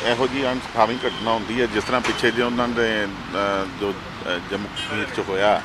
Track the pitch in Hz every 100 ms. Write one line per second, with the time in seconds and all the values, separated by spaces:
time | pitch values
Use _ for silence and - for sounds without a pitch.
0 | 113 120 131 131 131 127 123 117 110 123
1 | 127 - 110 113 101 117 120 107 - 123
2 | 113 110 120 113 120 120 120 120 117 107
3 | 101 95 - 95 101 98 95 92 101 92
4 | - - - 87 90 98 101 - - 101
5 | 101 - 98 95 101 95